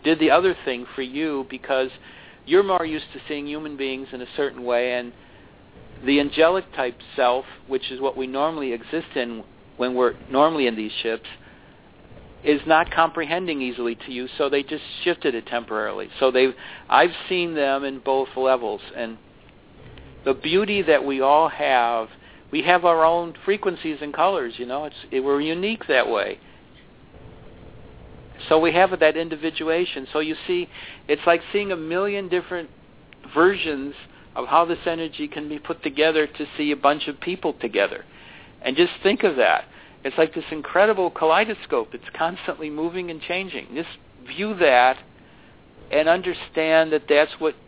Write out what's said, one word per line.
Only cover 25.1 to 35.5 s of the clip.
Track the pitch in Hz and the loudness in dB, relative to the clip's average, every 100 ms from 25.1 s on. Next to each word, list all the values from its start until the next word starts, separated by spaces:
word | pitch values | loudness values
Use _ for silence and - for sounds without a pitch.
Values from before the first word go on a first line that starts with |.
it, | 135 | -2
we're | 135 143 | 0 0
unique | 151 165 202 220 - | 0 -2 -4 -4 0
that | 131 - | 2 2
way. | 110 98 95 - - - - - - - - - - - - - - - - - - - - - | 0 -2 -8 -16 -20 -20 -20 -20 -20 -20 -20 -20 -20 -20 -20 -20 -20 -20 -20 -20 -20 -20 -18 2
So | 160 | 4
we | 165 | 4
have | 165 190 180 | 4 2 4
that | 156 156 | 2 2
individuation. | 165 156 160 156 160 165 180 143 131 | -6 -4 -6 -4 -2 -2 -2 -6 -6
So | 151 | -4
you | 156 160 - | -4 -6 -4
see, | 180 170 - - - - | -4 -4 -12 -18 -18 -4
it's | 151 175 | 0 4
like | 170 - | 2 2
seeing | 202 202 | -4 -4
a | 175 | -6
million | 156 175 202 202 185 | -4 -2 -2 -4 -2
different | 180 175 175 165 - - - - - - | -4 -2 -10 -10 -18 -20 -20 -20 -20 -6
versions | 151 180 196 165 143 139 143 - - - - | 4 4 4 -4 -4 -8 -12 -20 -20 -12 -8
of | 123 | 2
how | 156 170 | 4 4
this | 160 175 | 0 -2
energy | 165 160 - 147 | -4 -6 -6 -8
can | 151 | -8
be | 147 | -10